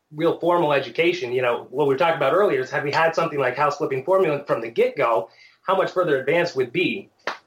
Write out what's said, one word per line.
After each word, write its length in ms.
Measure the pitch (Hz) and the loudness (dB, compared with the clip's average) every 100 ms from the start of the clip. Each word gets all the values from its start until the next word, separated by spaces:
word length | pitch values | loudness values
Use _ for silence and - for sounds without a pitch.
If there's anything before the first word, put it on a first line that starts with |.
| _ | _
real 240 | 151 165 - | -2 -2 0
formal 360 | 170 175 151 | 0 2 2
education. 580 | 139 127 120 170 175 123 | 0 0 0 0 0 -2
You 80 | 127 | -2
know, 260 | 123 120 - | 0 -2 -4
what 160 | 131 143 | -2 0
we 80 | |
were 40 | 131 | 2
talking 180 | 170 156 | 2 2
about 180 | 135 | 2
earlier 260 | 170 202 135 | 2 2 0
is 100 | 127 | -2
had 140 | 143 | -4
we 80 | 143 | -2
had 220 | 151 165 | 0 0
something 240 | 170 165 147 | 0 -2 0
like 180 | 127 123 | -2 0
house 220 | 147 139 | 0 0
flipping 260 | 147 131 | -4 -4
formula 400 | 131 190 175 143 | 0 2 2 0
from 160 | - 127 | -2 -4
the 100 | 113 | -2
get-go, 600 | 117 247 247 120 113 - - - _ - | 0 0 0 0 0 -2 -12 -20 _ -2
how 100 | 190 | 0
much 140 | - | 0
further 300 | 180 165 135 | 0 0 0
advanced 360 | 127 165 175 135 | 2 0 0 0
would 160 | 120 | -2
be. 360 | - 151 101 - _ - - | 0 -2 -4 -10 _ -12 -12